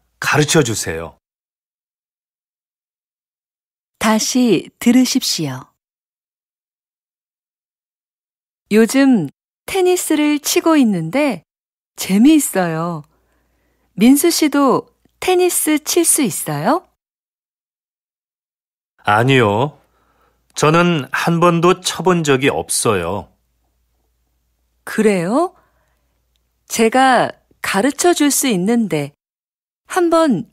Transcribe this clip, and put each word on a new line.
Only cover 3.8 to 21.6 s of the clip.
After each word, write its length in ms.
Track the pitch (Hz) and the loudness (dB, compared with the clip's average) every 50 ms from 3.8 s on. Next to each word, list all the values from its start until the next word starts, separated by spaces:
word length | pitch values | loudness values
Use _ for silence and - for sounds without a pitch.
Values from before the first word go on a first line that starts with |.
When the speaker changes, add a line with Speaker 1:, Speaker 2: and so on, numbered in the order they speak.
| _ _ _ - | _ _ _ -4
Speaker 2:
다시 720 | - 220 220 214 - - - 254 254 240 190 147 - - - - | -2 0 0 0 0 -2 0 0 2 2 2 0 -2 -6 -10 -4
들으십시오. 840 | - 233 240 254 254 247 - 262 - - - - 160 143 131 127 - _ _ _ _ _ _ _ _ _ _ _ _ _ _ _ _ _ _ _ _ _ _ _ _ _ _ _ _ _ _ _ _ _ _ _ _ _ _ _ _ _ _ _ _ _ _ _ _ _ _ _ _ _ _ _ _ _ _ _ _ - | 0 2 4 4 4 2 0 -2 -2 -4 -4 -4 -6 -6 -8 -10 -14 _ _ _ _ _ _ _ _ _ _ _ _ _ _ _ _ _ _ _ _ _ _ _ _ _ _ _ _ _ _ _ _ _ _ _ _ _ _ _ _ _ _ _ _ _ _ _ _ _ _ _ _ _ _ _ _ _ _ _ _ 0
요즘 580 | 202 214 226 220 - 269 277 269 254 208 156 135 - _ _ _ _ _ _ | 2 2 2 2 2 2 2 4 4 2 0 -4 -8 _ _ _ _ _ _
테니스를 760 | - - 392 370 359 359 359 - - 320 302 302 294 294 294 | -6 -2 0 0 2 0 0 -2 -2 -2 0 0 0 -2 -2
치고 360 | - - - 349 339 330 320 302 | -4 -4 -2 -2 0 2 2 4
있는데 640 | 262 220 202 175 160 160 175 262 302 285 220 - - _ _ _ _ _ _ _ _ _ _ | 4 2 0 -2 -4 -4 -4 -2 -2 -2 -4 -6 -10 _ _ _ _ _ _ _ _ _ _
재미있어요. 1040 | - - - 185 202 226 294 320 302 277 - - 190 180 170 160 160 165 175 170 156 151 _ _ _ _ _ _ _ _ _ _ _ _ _ _ _ _ _ _ | -12 -6 -2 2 4 6 6 6 4 2 0 -2 -2 -2 -2 -2 -4 -6 -6 -8 -10 -12 _ _ _ _ _ _ _ _ _ _ _ _ _ _ _ _ _ _
민수 360 | - 196 247 277 285 - 349 | 2 4 4 4 4 4 0
씨도 580 | 330 - 320 302 - 285 285 262 202 156 - _ _ _ _ _ _ - | 0 0 0 0 0 0 0 2 0 0 -4 _ _ _ _ _ _ -8
테니스 640 | - - 370 359 359 349 - - - 311 302 294 - | -4 -2 0 2 0 0 -2 -2 -2 -2 -2 -2 -2
칠 220 | - - 359 330 | -4 -2 0 0
수 160 | 320 - - | 0 0 0
있어요? 640 | 294 202 147 - - - 151 143 151 202 285 359 - _ _ _ _ _ _ _ _ _ _ _ _ _ _ _ _ _ _ _ _ _ _ _ _ _ _ _ _ _ _ _ _ _ _ _ _ _ _ _ _ _ _ _ | -2 -2 -4 -6 -8 -8 -8 -4 -2 -2 -2 -2 -4 _ _ _ _ _ _ _ _ _ _ _ _ _ _ _ _ _ _ _ _ _ _ _ _ _ _ _ _ _ _ _ _ _ _ _ _ _ _ _ _ _ _ _
Speaker 1:
아니요. 840 | - - 104 107 117 131 135 131 120 104 101 107 131 147 143 _ _ _ _ _ _ _ _ _ _ _ _ _ _ _ - | -4 0 0 2 2 4 4 4 4 2 2 0 -2 -4 -6 _ _ _ _ _ _ _ _ _ _ _ _ _ _ _ -8
저는 540 | - - 151 156 170 175 175 170 156 127 - | -2 0 2 2 2 2 2 0 -2 -4 -8
한 280 | - - - - 170 170 | -8 -6 -4 -2 -2 2
번도 420 | 160 175 170 170 | 2 2 2 2